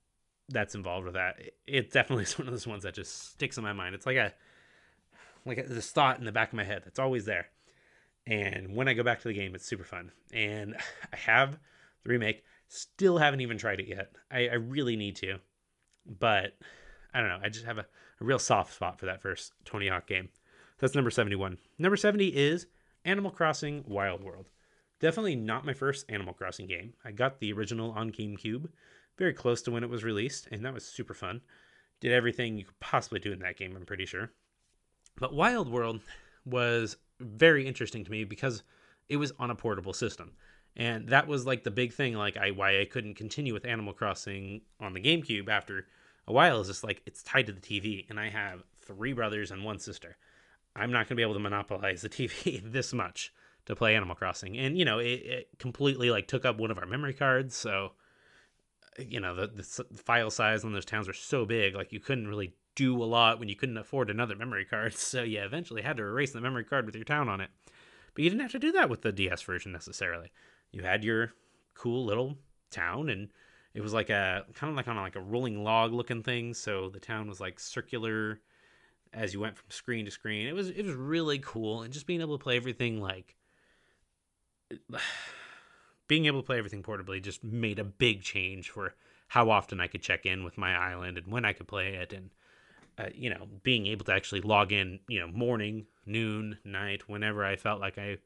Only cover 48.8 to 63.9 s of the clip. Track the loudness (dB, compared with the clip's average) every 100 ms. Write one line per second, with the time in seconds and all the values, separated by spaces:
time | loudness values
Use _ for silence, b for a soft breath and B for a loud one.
48.8 | -18 -6 -4 -2 -2 -2 -4 -6 -6 -6
49.8 | -8 -12 -14 -20 b b b b _ -4
50.8 | 0 2 2 2 2 2 0 -2 -2 -2
51.8 | 0 -2 -4 -4 -4 -2 -2 -4 -4 -4
52.8 | -2 -2 -4 -6 -10 b b b -8 2
53.8 | 6 6 4 -2 -2 -2 -6 -2 0 4
54.8 | 4 4 2 -2 -2 -6 -6 -8 -8 2
55.8 | 2 6 6 4 2 0 2 2 0 -2
56.8 | -4 -2 -2 2 4 4 2 -4 -2 -2
57.8 | -2 -8 b b b b b b _ _
58.8 | -20 -16 -8 -4 -4 -2 -4 -6 -10 -10
59.8 | -10 -8 2 4 4 2 2 2 0 -4
60.8 | -2 -4 -4 -6 -2 0 2 4 4 2
61.8 | -6 -8 -2 -2 -2 -4 -6 -8 _ 2
62.8 | 4 4 4 6 6 6 -2 -4 -4 -4
63.8 | -2